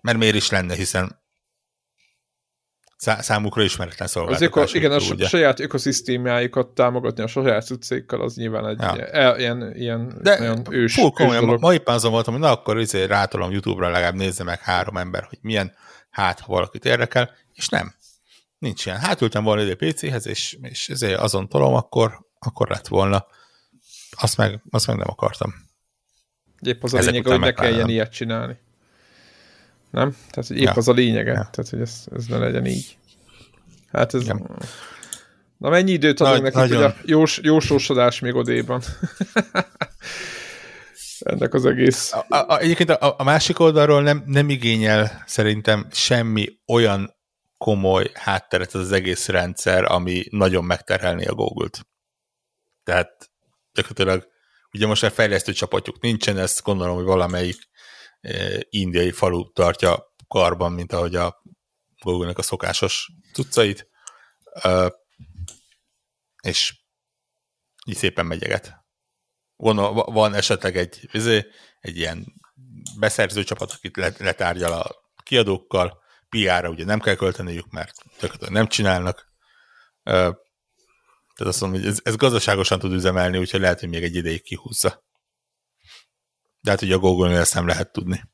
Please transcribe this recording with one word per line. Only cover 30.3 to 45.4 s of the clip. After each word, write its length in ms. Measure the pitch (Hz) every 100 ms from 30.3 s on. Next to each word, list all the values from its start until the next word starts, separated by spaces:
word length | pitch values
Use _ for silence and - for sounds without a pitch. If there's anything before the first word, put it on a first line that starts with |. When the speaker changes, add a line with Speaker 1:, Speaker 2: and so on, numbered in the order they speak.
| - 123
Speaker 2:
hogy 100 | -
épp 60 |
Speaker 1:
Ja. 60 | -
Speaker 2:
az 160 | 101 117
a 40 |
lényege. 380 | 123 123 110 113
Speaker 1:
Ja. 160 | 117 107
Speaker 2:
Tehát, 180 | - 120
hogy 120 | 117
ez, 220 | 117 - -
ez 100 | 123
ne 120 | 117 120
legyen 280 | 120 123
így. 320 | 127 127 - - _ _ _ - - _ _ - _
Hát 220 | - 120
ez 80 | 127
Speaker 1:
Igen. 280 | 113 101 - - - - - - - - _ _ _ _
Speaker 2:
na, 120 | 139
mennyi 220 | 170 190
időt 280 | 175 151 139
adunk 220 | 143 127
Speaker 1:
Nagy-, 120 | 131
Speaker 2:
nekik, 160 | 131 131
Speaker 1:
nagyon. 220 | 120 139
Speaker 2:
hogy 0 |
a 40 | -
jós-, 340 | - 156 160 -
jósósodás 760 | 151 156 - 143 - 127 120 -
még 160 | 123
odébb 300 | 127 120 120
van? 160 | 120 123
<laughs> 60 | 120 - 170 - 190 226 - 190 - _ - - - - - - - - - - - - - -
Ennek 340 | - - -
az 120 | 135
egész 480 | 131 127 131 123 -
Speaker 1:
A, 120 | - -
a, 60 | 143 -
a, 60 | 151
egyébként 300 | 165 165 165
a, 260 | 156 143 -
a 60 |
másik 360 | 139 151 - -
oldalról 420 | 165 151 147 147
nem, 220 | 143 147
nem 240 | 143 139 147
igényel 720 | 135 117 113 107 107 107 -
szerintem 600 | - -